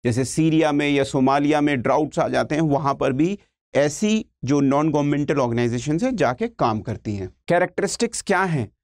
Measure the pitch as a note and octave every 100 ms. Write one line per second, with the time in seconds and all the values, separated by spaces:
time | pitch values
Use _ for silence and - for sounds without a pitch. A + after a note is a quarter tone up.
0 | B2 A#2 B2 - D#3+ D#3 D#3 C#3+ D3 C#3
1 | C3+ C#3+ C3 C#3+ C#3+ D3+ D3 C#3 A2 C3+
2 | D3+ - B2+ B2+ A#2+ D#3 D#3+ C#3 C#3 C#3
3 | C3+ C3 E3+ G3+ _ _ _ C3 D3 D3
4 | G#3+ A3 - _ A#2+ C#3+ C#3 C#3 D#3 D3+
5 | C#3+ D3 D3 D3 A#2+ A#2 A#2+ B2 C3 D#3
6 | B3+ A#3 B2+ B2+ A#3 - C3 G#2+ G#2+ G#2+
7 | A2 G2+ F#2 _ - F3 F3+ - G3+ -
8 | A#3 - - F#3 F#3+ D3+ G#2 _